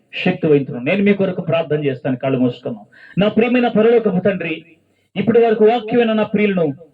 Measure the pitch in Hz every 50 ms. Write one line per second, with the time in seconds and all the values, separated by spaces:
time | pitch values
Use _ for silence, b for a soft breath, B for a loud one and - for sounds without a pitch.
0 | _ _ - - - 185 - - - 156 147 143 131 - 123 123 123 147 190 208
1 | 196 202 196 190 190 180 185 - - 165 - 165 165 143 151 151 147 139 131 -
2 | - 139 127 123 - 131 135 123 127 123 - - - 127 120 104 - B B B
3 | B B B - 202 214 208 214 240 247 247 247 240 233 - 208 214 233 240 226
4 | 220 202 180 180 180 208 185 170 165 165 160 165 - _ _ _ _ _ _ _
5 | _ _ _ 170 - 220 226 233 233 233 214 214 214 214 240 240 214 214 240 240
6 | 233 220 220 214 208 202 - 202 208 202 196 180 165 147 131 - - -